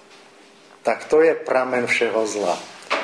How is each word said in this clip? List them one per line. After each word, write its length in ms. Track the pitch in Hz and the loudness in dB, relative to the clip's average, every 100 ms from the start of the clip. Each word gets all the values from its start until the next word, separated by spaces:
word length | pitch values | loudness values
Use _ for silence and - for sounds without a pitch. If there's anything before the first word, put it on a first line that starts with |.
| - - - - - - - - | -20 -20 -20 -20 -20 -20 -20 -8
Tak 220 | 117 113 | -4 -4
to 160 | - 151 | 2 4
je 140 | 165 | 4
pramen 520 | 139 - 127 127 123 117 | 2 0 0 0 -2 0
všeho 400 | - 117 110 107 | 0 0 0 -2
zla. 320 | 104 92 82 - - - - | -2 -2 -2 -8 -18 -8 -6